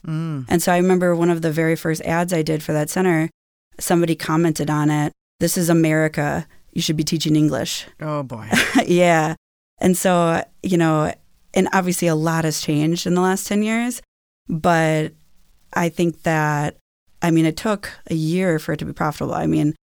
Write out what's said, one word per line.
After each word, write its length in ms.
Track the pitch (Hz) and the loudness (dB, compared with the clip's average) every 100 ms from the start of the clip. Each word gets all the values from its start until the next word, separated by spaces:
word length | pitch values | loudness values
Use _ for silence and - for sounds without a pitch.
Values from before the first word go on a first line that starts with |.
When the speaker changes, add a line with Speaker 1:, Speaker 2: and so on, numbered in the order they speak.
| - | -8
Speaker 1:
Mm. 400 | 156 165 147 127 | -6 -4 -6 -2
Speaker 2:
And 140 | 170 | 0
so 100 | 185 | 2
I 60 | 175 | 2
remember 380 | 180 185 180 170 | 4 2 2 2
one 140 | 170 | 2
of 100 | 165 | 0
the 100 | 160 | 0
very 240 | 156 160 165 | 0 0 0
first 260 | 165 160 | -2 -4
ads 300 | - 165 175 | -2 -2 0
I 80 | 170 | 0
did 180 | 160 156 | 0 -2
for 120 | 156 | -2
that 160 | 151 151 | -2 -2
center, 380 | 185 185 165 160 _ _ _ _ - | 0 2 2 0 _ _ _ _ -10
somebody 360 | - 175 170 160 | 0 2 2 0
commented 540 | - 160 170 151 147 | -2 0 0 0 -2
on 220 | 151 151 | 0 2
it, 200 | 151 147 - _ - | 0 -2 -6 _ -4
"This 180 | 170 - | -2 0
is 100 | 170 | 2
America. 760 | 175 160 156 156 156 147 147 - - - | 4 4 2 0 0 -4 -4 -8 -14 -12
You 80 | 185 | -6
should 140 | 170 160 | -2 -2
be 60 | |
teaching 320 | 151 165 156 151 | -2 -2 2 2
English." 520 | 151 135 - - - - | 2 0 -4 -8 -12 -12
Speaker 1:
Oh, 220 | 156 147 | -8 -6
boy. 260 | 131 113 107 - - | -8 -10 -2 0 2
Speaker 2:
<laughs> 180 | 269 - | 0 2
Yeah. 480 | 175 175 160 156 160 _ _ _ - | 4 4 4 0 -4 _ _ _ -2
And 180 | 185 180 | 0 2
so, 460 | 190 175 170 165 - - | 2 2 2 0 -4 -8
you 160 | 196 180 | -2 2
know, 340 | 160 156 156 - _ _ _ - | 2 2 0 -4 _ _ _ -2
and 120 | 190 | 0
obviously 340 | 190 180 180 170 | 0 -2 0 0
a 60 | |
lot 300 | 156 160 165 160 | 0 0 0 -2
has 160 | 151 | -4
changed 460 | - 147 156 175 180 | -2 0 0 0 0
in 80 | 175 | 0
the 60 | |
last 260 | 185 190 - | 2 0 -2
ten 160 | 208 | -2
years, 400 | 214 226 240 240 - _ _ _ - | 0 -2 -4 -6 -14 _ _ _ -8
but 640 | 165 180 165 160 156 151 - _ - _ _ - | -2 2 2 2 0 -2 -8 _ -20 _ _ -8
I 160 | 165 170 | -4 -2
think 320 | 160 170 - | 0 -2 -2
that, 560 | 175 156 151 147 151 - _ _ _ - | -2 0 0 0 -4 -6 _ _ _ -4
I 80 | 170 | 0
mean, 140 | 165 160 | 2 2
it 100 | 180 | 0
took 320 | 226 202 - - - | -2 -4 -6 -14 -6
a 20 | |
year 460 | 165 156 180 190 156 | -4 -2 0 0 0
for 140 | - | -2
it 40 | 151 | -6
to 80 | 156 | -6
be 80 | |
profitable. 400 | 143 160 - - | -6 -4 -4 -6
I 140 | - 165 | -4 0
mean, 260 | 156 151 - | 2 0 -2